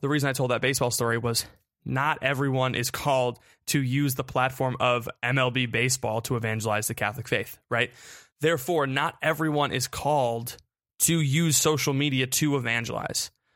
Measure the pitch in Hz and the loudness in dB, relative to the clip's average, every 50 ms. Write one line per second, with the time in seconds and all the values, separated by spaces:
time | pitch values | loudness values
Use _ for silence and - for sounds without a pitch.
0 | - 143 151 147 135 139 127 - 131 123 120 110 - 135 135 - 131 120 117 - | -2 0 0 2 2 0 0 0 0 0 0 2 2 0 2 2 0 0 0 0
1 | 123 117 117 117 113 117 117 - - - - _ _ _ _ _ - - 127 131 | 0 0 0 0 0 0 -2 -2 -4 -6 -10 _ _ _ _ _ -6 -4 -2 0
2 | 139 151 151 - - 135 139 127 143 139 131 131 131 131 - - 120 123 - - | 0 0 0 0 0 0 0 2 0 2 2 2 2 2 0 0 -2 -4 -4 -2
3 | - 147 135 131 123 123 117 - - - _ _ - - - 147 135 123 127 143 | 0 2 2 4 2 0 -2 -6 -12 -20 _ _ -4 -2 0 0 2 2 2 2
4 | 147 139 127 139 135 - - 131 127 131 131 - 135 127 127 - - 123 123 120 | 2 2 0 -2 -4 -2 0 0 0 0 0 0 -2 0 0 2 2 2 2 0
5 | 113 - - _ - 120 131 139 127 127 120 127 127 113 110 117 120 127 127 - | -2 -6 -8 _ -2 0 2 2 2 2 0 0 -2 0 0 0 2 2 0 -2
6 | - 113 110 113 - - 131 117 117 110 110 110 107 113 104 107 107 - 120 - | -2 -2 -2 -2 -2 -2 -2 -2 0 -2 -2 -2 0 0 0 0 -2 -4 -4 -2
7 | 107 104 107 127 - - 127 104 95 - - - _ - 120 117 120 120 - - | -4 -4 -4 -4 -4 -2 -2 -2 -4 -6 -12 -16 _ -4 -2 0 -2 -2 -4 -12
8 | - - - - - _ _ - 139 160 170 143 - - 175 156 143 135 131 139 | -20 -20 -20 -20 -20 _ _ -2 0 0 0 0 0 0 0 0 0 0 0 0
9 | 151 170 - - - 156 160 156 160 156 147 147 143 135 - 127 127 - - - | -2 -2 -2 -2 -2 -2 0 0 0 0 2 0 0 0 0 -2 -4 -4 -6 -4
10 | - 139 151 143 127 117 117 117 117 117 - - - _ _ _ _ _ _ - | -2 0 2 2 2 0 -2 -4 -6 -10 -12 -14 -18 _ _ _ _ _ _ -2
11 | - - 170 165 156 135 131 160 170 165 143 - - 156 156 135 - 151 139 135 | 0 2 2 2 2 2 2 2 2 2 2 4 4 2 2 2 0 0 0 0
12 | 143 147 131 131 131 127 - - 160 147 143 139 120 117 117 117 113 120 117 110 | 0 0 0 0 0 0 0 0 0 2 0 0 0 -2 -2 -2 -4 -4 -6 -6
13 | - - - - - - _ _ _ _ _ | -6 -6 -6 -6 -6 -8 _ _ _ _ _